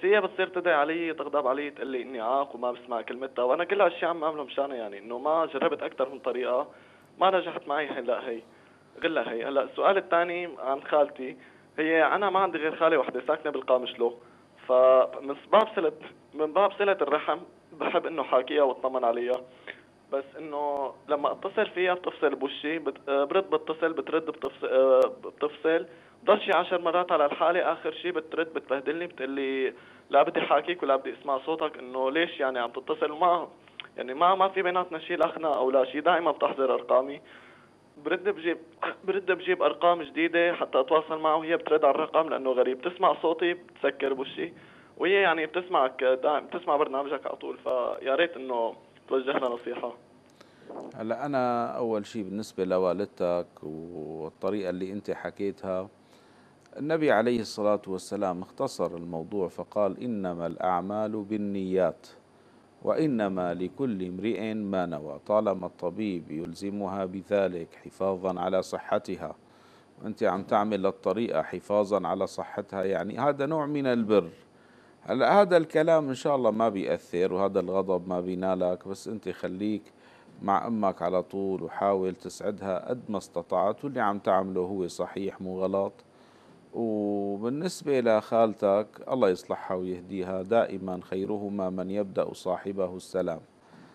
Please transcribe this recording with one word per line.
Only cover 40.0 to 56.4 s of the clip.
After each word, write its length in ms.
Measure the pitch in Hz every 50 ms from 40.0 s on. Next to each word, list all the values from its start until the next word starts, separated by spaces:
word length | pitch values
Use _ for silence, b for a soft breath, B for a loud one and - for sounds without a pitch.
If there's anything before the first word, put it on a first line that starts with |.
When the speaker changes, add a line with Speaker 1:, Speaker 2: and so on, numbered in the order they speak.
| 151
Speaker 1:
جديدة 500 | 139 131 147 165 165 165 170 170 175 165
حتى 260 | - 160 - - 131
أتواصل 400 | 135 - 165 160 156 - 160 156
معه، 160 | 156 156 151
وهي 220 | 165 160 160 170
بترد 280 | 156 - - 151 156 156
على 100 | 139 135
الرقم 340 | 151 156 147 - 156 160 156
لأنه 220 | 127 127 135 131
غريب، 300 | 127 123 123 127 127 127
بتسمع 400 | - 175 175 - 185 156 143 -
صوتي 320 | - 160 165 165 185 175 175
بتسكر 600 | 175 - - - - - 139 139 - 143 135 135
بوشي، 400 | 127 139 - - - - 170 - B B B B B B B B
وهي 160 | B 147 180 196
يعني 320 | 196 190 175 160 165 156
بتسمعك 580 | 156 - 180 180 180 180 156 131 127 - - -
دائم، 420 | 131 131 131 - 147 151 131 -
بتسمع 320 | - - 170 - 170 147
برنامجك 500 | 143 151 139 131 135 143 139 151 131 -
على 80 | - -
طول، 220 | - 143 135 127
فيا 580 | - - 127 127 127 120 110 - - - 135 135
ريت 220 | 147 175 165 -
إنه 360 | 135 131 131 123 117 113 110 - - - - _ - -
توجه 300 | - 135 135 127 131 139
لنا 100 | 139 135
نصيحة. 460 | 123 120 117 - 117 123 - 131 120 117 - - - - - _ _ B B B B B B B B - - - - -
Speaker 2:
هلا 300 | 113 113 110 113 117 139
أنا 420 | 143 143 131 127 123 120 120 117
أول 380 | - - - 123 113 110 104 101
شي 180 | - - 117 98
بالنسبة 400 | 92 98 107 110 - - 98 92
لوالدتك 840 | 92 92 92 95 90 87 92 101 - - - 95 87 87 87 85 - - - 80
والطريقة 1040 | 78 78 80 82 85 87 80 76 78 80 78 78 80 - - - 95 101 107 95 90
اللي 220 | 90 92 95 92
أنت 200 | 101 104 - -
حكيتها، 800 | 87 - - 87 - - 101 98 92 - - 95 92 92 95 107 _ _ b b b b b b b b